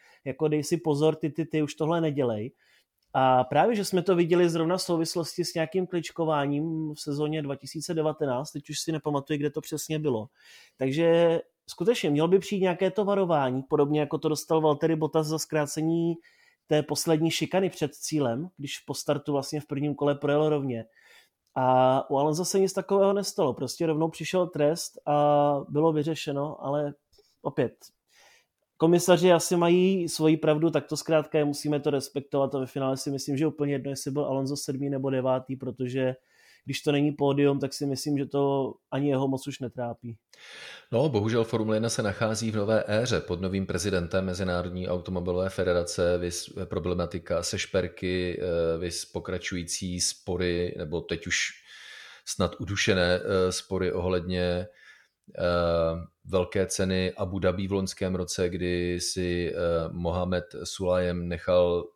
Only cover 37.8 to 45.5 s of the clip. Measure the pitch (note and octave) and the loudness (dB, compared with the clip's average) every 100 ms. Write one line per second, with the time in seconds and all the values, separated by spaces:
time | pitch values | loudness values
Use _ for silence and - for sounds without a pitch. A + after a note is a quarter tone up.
37.8 | C#3+ C3 - C#3+ C3+ C#3+ C#3 C#3 A#2+ - | -4 -4 -2 -2 -2 0 0 0 -2 -6
38.8 | - C3+ C#3+ C3+ C3+ C3 C#3+ C3 B2+ - | -8 -2 0 2 0 -2 -4 -8 -8 -6
39.8 | A#2+ A#2 A#2+ A2+ _ _ - - - - | -8 -8 -12 -14 _ _ -20 -18 -18 -18
40.8 | - A#2 D3+ A#2 G#2+ A#2 A2+ A2+ A2 A2 | -4 0 2 2 2 2 2 0 0 0
41.8 | A2+ - A2 G2 A2 G#2+ A2+ G#2+ G2+ A2 | 0 -2 -2 0 -2 0 -2 -2 2 2
42.8 | - G#2 A#2+ F#2 - F2 F#2 F#2+ F#2+ F#2 | 2 0 2 0 0 -2 -2 -2 -2 -2
43.8 | G2 F#2 E2+ F#2+ F#2 F2+ F#2 F2 F2+ F2+ | 0 0 0 -2 -2 -2 -2 -2 -2 -6
44.8 | F2+ F2+ F2 F#2 F2+ F2+ F#2+ | -4 -4 -4 -4 -2 0 0